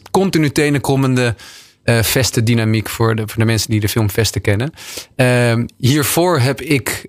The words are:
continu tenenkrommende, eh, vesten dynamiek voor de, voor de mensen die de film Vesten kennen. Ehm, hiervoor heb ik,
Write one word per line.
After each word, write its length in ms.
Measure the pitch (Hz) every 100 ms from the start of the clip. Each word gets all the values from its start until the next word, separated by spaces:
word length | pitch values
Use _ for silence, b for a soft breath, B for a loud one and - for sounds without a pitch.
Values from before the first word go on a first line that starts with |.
| -
continu 380 | 185 190 165 147
tenenkrommende, 840 | - 147 143 - 135 131 127 120 110 B B B B
eh, 180 | - 117
vesten 440 | 110 135 120 - 113
dynamiek 440 | 117 110 110 104
voor 260 | - 113 113
de, 80 | 107
voor 120 | -
de 60 | 113
mensen 240 | 110 -
die 80 | 107
de 100 | 104
film 200 | 120 104
Vesten 320 | - 110 104
kennen. 300 | 107 101 139 B B B B -
Ehm, 500 | 123 123 120 113 117 -
hiervoor 640 | 120 147 139 165 180 160
heb 220 | 120 135
ik, 440 | 135 139 - -